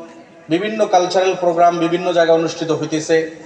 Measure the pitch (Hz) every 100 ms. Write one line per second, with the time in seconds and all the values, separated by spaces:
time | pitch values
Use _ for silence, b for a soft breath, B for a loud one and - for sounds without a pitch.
0 | - - - - - 165 208 220 202 185
1 | 175 190 185 175 175 170 175 170 165 175
2 | 185 175 165 165 165 - 160 151 151 156
3 | - 165 160 -